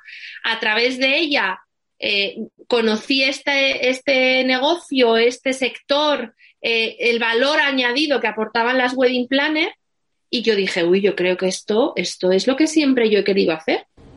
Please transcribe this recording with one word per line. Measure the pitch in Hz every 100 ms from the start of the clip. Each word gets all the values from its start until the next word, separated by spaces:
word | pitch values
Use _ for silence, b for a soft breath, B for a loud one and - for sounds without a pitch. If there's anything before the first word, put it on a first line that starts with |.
| B B B B
A | - 220
través | 220 214 247 254
de | 269 294
ella, | 320 269 190 185 _ _ _ -
eh, | 214 202 196 - 220 _ -
conocí | 233 226 214 - 269
este, | 269 269 - 277 269 262 247
este | 262 - 262 254 262
negocio, | 254 254 285 339 - 269 240 226
este | 233 254 269
sector, | 262 240 - - 277 302 277 233 b b b
eh, | 233 226 220 -
el | 226 233
valor | 233 226 269 302
añadido | 285 269 240 247 311 247
que | 220
aportaban | 220 220 233 233 254
las | 247
wedding | 262 254 254 240
planner, | 269 302 311 359 - _ _ _ _ -
y | 240
yo | 220 208
dije, | 190 185
"Uy, | 170 196
yo | 202 -
creo | 180 180
que | 185
esto, | 185 - 214 294 -
esto | 180 - 185
es | 190 240
lo | 269
que | 311
siempre | 311 285 254 220
yo | 208
he |
querido | 202 196 180
hacer". | 160 - 359 - _ -